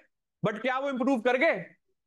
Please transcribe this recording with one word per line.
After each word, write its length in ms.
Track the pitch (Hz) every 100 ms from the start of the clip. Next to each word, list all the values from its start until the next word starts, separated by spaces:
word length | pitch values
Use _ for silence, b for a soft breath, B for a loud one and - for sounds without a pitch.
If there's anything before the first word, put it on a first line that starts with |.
| - _ _ _
but 160 | 196 214
क्या 200 | 254 254
वो 100 | 285
इम्प्रूव 320 | 254 254 269
कर 160 | 247 254
गए? 280 | 320 220 - - _ _